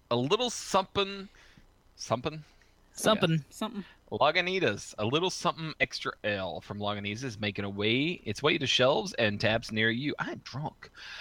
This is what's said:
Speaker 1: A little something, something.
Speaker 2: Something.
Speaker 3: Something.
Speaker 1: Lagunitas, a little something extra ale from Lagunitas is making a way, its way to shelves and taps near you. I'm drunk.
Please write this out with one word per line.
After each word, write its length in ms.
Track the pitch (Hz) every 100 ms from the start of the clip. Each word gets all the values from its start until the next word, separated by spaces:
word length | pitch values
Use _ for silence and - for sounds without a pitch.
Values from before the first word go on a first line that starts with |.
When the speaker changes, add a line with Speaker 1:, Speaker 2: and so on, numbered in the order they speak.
| -
Speaker 1:
A 60 | 120
little 320 | 135 220 247
something, 800 | - - 196 - 196 196 196 196 - - - - _ _ -
something. 460 | - 127 156 156 - _ _ _ _
Speaker 2:
Something. 520 | - 220 214 175 160 -
Speaker 3:
Something. 340 | - 220 196 - - _
Speaker 1:
Lagunitas, 840 | 107 139 175 175 185 139 98 - -
a 60 |
little 240 | 107 147 185
something 460 | - 170 160 160 -
extra 300 | - - - -
ale 380 | 104 101 92 80
from 160 | - 104
Lagunitas 440 | 104 104 101 107
is 140 | 135 104
making 280 | 104 98 101
a 40 |
way, 520 | 98 107 123 156 175
its 180 | 113 -
way 140 | 147 -
to 100 | 123
shelves 460 | 117 127 180 196
and 240 | - 107 104
taps 320 | 107 113 -
near 200 | 110 113
you. 240 | 117 147 -
I'm 220 | 294 339
drunk. 460 | - 127 151 - - - - -